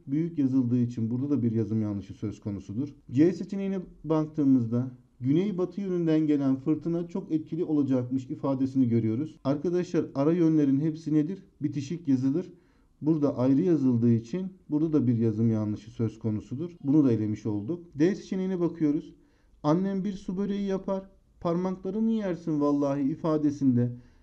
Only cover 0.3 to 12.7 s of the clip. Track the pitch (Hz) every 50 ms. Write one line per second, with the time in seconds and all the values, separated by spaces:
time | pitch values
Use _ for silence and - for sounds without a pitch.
0.3 | 170 147 139 127 127 135 123 117 123 123 120 120 - 117 113 110 120 123 135 143
1.3 | 147 123 113 117 110 113 110 98 113 110 107 104 104 98 98 - - - - 104
2.3 | 98 - - 110 101 95 - - 101 117 143 143 - - _ - 117 127 156 180
3.3 | 175 - 196 - 202 196 196 196 196 190 175 - - - - 151 160 156 156 156
4.3 | 156 156 143 135 131 127 117 110 117 120 131 131 - - - _ _ - 120 127
5.3 | 143 170 196 208 190 175 180 175 - 202 202 190 180 175 170 160 156 156 156 147
6.3 | 151 139 139 135 135 135 - 156 156 156 - 165 165 170 170 170 - 196 - -
7.3 | 156 156 156 - 165 160 180 156 156 147 139 123 131 127 120 120 131 135 123 -
8.3 | 160 - - 139 135 127 135 127 131 135 127 117 113 113 107 110 110 123 156 151
9.3 | - - - 131 143 147 - 180 170 180 175 175 - 160 - - - 139 139 151
10.3 | 180 180 165 160 160 156 147 135 135 135 151 165 151 156 - 147 151 151 147 160
11.3 | 196 190 - - _ - - - 123 147 - - 175 165 - 143 135 123 131 135
12.3 | 139 175 185 - - - _ _